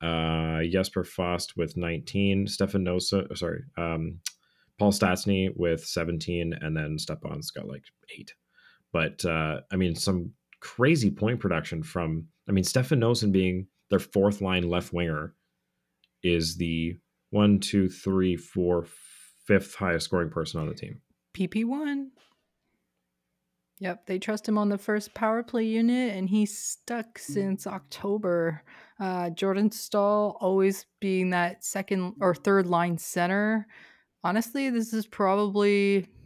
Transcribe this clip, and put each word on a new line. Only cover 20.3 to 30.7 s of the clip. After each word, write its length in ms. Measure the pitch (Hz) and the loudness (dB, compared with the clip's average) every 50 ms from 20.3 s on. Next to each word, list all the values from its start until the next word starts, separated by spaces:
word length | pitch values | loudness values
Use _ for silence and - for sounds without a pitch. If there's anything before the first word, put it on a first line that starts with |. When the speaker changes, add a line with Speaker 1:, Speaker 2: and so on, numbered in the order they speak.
| - 82 80 - - 82 | -2 -4 -4 -4 -4 -4
Speaker 1:
on 80 | 78 78 | -4 -4
the 80 | 76 | -6
team. 240 | - - - - - - _ _ _ _ _ - | -8 -10 -12 -14 -16 -18 _ _ _ _ _ -6
Speaker 2:
P 140 | - 190 180 | -6 -4 -4
P 160 | - 214 226 | -2 -2 -2
one. 480 | 233 254 285 311 294 285 277 277 269 - _ _ _ _ _ _ _ _ _ _ _ _ _ _ _ _ _ _ _ _ _ _ _ _ _ _ _ _ _ _ _ _ - | -2 -2 -4 -4 -4 -4 -4 -6 -8 -12 _ _ _ _ _ _ _ _ _ _ _ _ _ _ _ _ _ _ _ _ _ _ _ _ _ _ _ _ _ _ _ _ -8
Yep, 260 | 196 185 180 - _ | -6 -6 -6 -6 _
they 140 | - 190 185 | -6 -6 -4
trust 280 | 196 - 214 214 - - | -2 -4 -4 -4 -2 0
him 100 | 214 208 | 0 2
on 120 | 208 208 | 2 2
the 80 | 202 196 | 0 -2
first 360 | - - 214 208 208 - - | -2 -2 -2 -2 -2 -6 -6
power 280 | - 220 220 220 233 | -2 0 0 0 0
play 220 | 240 233 - 233 226 | -2 -4 -2 -2 0
unit, 500 | 220 220 226 226 233 240 254 254 240 202 | 0 0 2 2 2 2 2 0 -2 -2
and 140 | 190 185 185 | -2 -2 0
he's 260 | 196 214 208 202 - | 2 2 2 0 -2
stuck 600 | - - - - - _ - 240 240 220 233 - - | -6 -8 -10 -10 -10 _ -8 -6 -6 -6 -8 -12 -16
since 480 | - - 285 208 196 196 190 196 - | -12 -6 -4 -2 -2 -2 -2 -4 -4
October. 960 | - 202 190 - _ - - - 202 202 214 208 185 175 175 165 165 160 151 - - - - - - _ - | -8 -10 -10 -10 _ -12 -8 -4 -2 -2 0 0 0 0 2 0 0 -2 -4 -10 -18 -20 -20 -20 -20 _ -6
Uh, 320 | 196 190 185 180 180 175 | -6 -4 -2 -2 -4 -4
Jordan 400 | 165 - - 196 190 196 208 214 | -4 -2 0 0 2 2 2 2
Staal 680 | 208 - - - - 208 202 202 208 208 208 208 202 - | 2 -2 -6 -2 0 2 2 4 4 2 2 0 -2 -2
always 460 | - 185 190 190 190 196 | 0 2 4 4 4 4